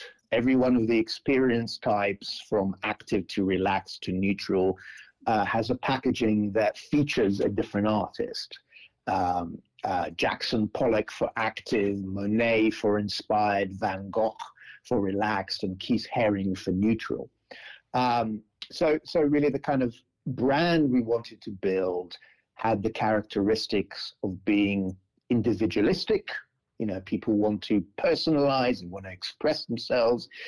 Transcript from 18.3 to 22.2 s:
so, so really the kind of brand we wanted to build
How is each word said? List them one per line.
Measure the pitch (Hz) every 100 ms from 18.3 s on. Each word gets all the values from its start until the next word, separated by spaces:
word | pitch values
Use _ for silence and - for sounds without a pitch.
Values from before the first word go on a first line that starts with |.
| 107 - - -
so, | - 165 156
so | - 175
really | 147 147 143
the | 135
kind | - 139
of | 123 - _ _ -
brand | 120 131 143 175 165 139
we | 123
wanted | 110 117 - 113
to | 113
build | 98 98 95 92 90 87 -